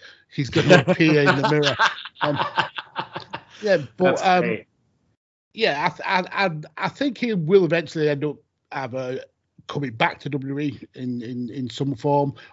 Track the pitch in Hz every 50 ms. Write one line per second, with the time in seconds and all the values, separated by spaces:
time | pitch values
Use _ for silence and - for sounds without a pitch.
0 | - - - _ _ _ - - 143 110 - 165 - - 180 160 123 175 175 -
1 | 170 156 151 147 143 - - 143 139 220 151 151 147 143 123 - 220 - - -
2 | - - - - 175 151 143 - 180 - - 180 175 - - - - - - -
3 | - - - - - - - - - _ - - 208 208 190 165 139 - - -
4 | 185 180 - - 170 190 180 180 165 120 113 98 - _ _ _ _ _ _ _
5 | _ _ _ _ _ _ _ _ _ _ _ 208 226 185 143 143 160 180 - -
6 | - - 196 185 185 185 - - 196 190 160 151 151 - - - 196 180 - -
7 | 277 294 214 - 247 240 220 180 156 151 202 196 185 151 165 170 160 147 - 170
8 | 151 151 147 143 143 135 - - _ _ _ _ _ _ - 143 135 123 117 131
9 | 131 127 131 - - - _ _ _ _ _ - _ - - 147 143 127 110 110
10 | 170 170 - - - 143 139 143 131 135 139 143 151 143 117 - - - _ 131
11 | 127 127 123 120 113 117 127 123 123 113 98 139 127 117 - - 143 139 139 -
12 | - 147 143 143 143 139 - - - -